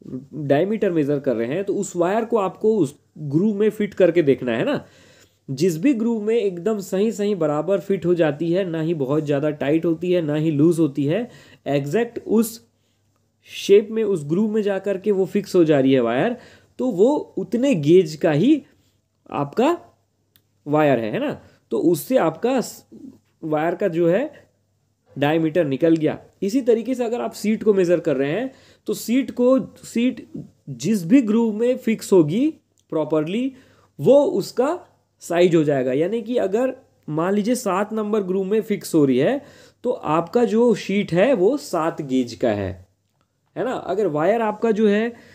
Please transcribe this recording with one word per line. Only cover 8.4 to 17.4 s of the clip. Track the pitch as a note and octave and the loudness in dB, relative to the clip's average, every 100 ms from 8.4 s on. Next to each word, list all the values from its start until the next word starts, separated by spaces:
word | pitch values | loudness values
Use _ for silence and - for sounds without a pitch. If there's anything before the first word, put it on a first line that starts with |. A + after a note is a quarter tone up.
| E3+ | -2
है, | F3 F#3+ | -2 -2
ना | D#3+ | -4
ही | D#3+ | -2
बहुत | E3+ B2+ D3+ | -2 -2 -2
ज़्यादा | D3 C#3+ D3+ | 0 0 -2
टाइट | D3 C3+ D#3+ | -2 0 0
होती | E3+ E3 F3+ | 0 -2 0
है, | F3+ | 0
ना | D#3 | 0
ही | D3+ D#3+ | -2 0
लूज | C#3+ D#3+ E3 | 2 2 4
होती | D#3 C#3 | 0 0
है, | C#3 F#3 A#3+ - - - - | -2 -2 -4 -12 -20 -12 -4
एग्जैक्ट | C#3+ C#3+ F#3+ A#3 - - | -2 -2 -2 -2 -6 -2
उस | G#3+ A3+ - _ _ _ _ _ _ _ _ | 0 0 -6 _ _ _ _ _ _ _ _
शेप | _ - - G3+ A3 | _ -8 4 4 4
में, | A3+ | -2
उस | G#3+ F#3 | -2 -2
ग्रूव | C#3+ F3 G#3+ | -2 0 0
में | G#3+ | 0
जा | G3+ F#3+ | -2 -2
कर | G3+ F#3+ | -4 -4
के | G#3+ | 0
वो | F#3+ F#3 | 0 0
फिक्स | G#3 G3 | -2 0
हो | F#3 | 2
जा | D#3+ D3 | 4 4
रही | C3+ | 4
है | C3+ | 4
वायर, | A#2 B2 G#3 A#3+ - - _ - | 2 0 -2 -4 -12 -20 _ -6
तो | B3+ | -4
वो | F3+ A#3 | 4 4
उतने | D4 - - | 2 -4 -8